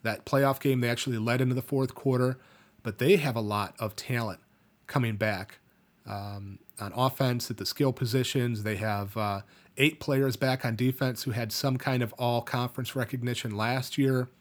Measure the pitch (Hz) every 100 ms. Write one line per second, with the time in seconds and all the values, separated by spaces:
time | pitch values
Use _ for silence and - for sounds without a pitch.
0 | 113 104 - 139 139 131 143 127 120 117
1 | - 117 110 123 127 120 - 135 131 -
2 | 139 123 127 131 - - _ _ 113 104
3 | 135 190 143 113 104 104 98 - 110 -
4 | - 120 113 87 _ _ _ _ - 139
5 | 117 101 107 95 101 - _ _ _ _
6 | - 101 101 101 101 98 - - 101 120
7 | 127 - 131 120 - 113 127 - 139 127
8 | 123 127 120 135 120 110 104 101 107 101
9 | 98 110 104 98 - - - - 147 156
10 | - 135 135 117 131 131 120 110 123 131
11 | 131 120 135 120 113 - 143 131 - 127
12 | 117 - 120 120 - 131 120 - 123 131
13 | 117 127 120 120 117 104 113 127 127 -
14 | 135 127 131 _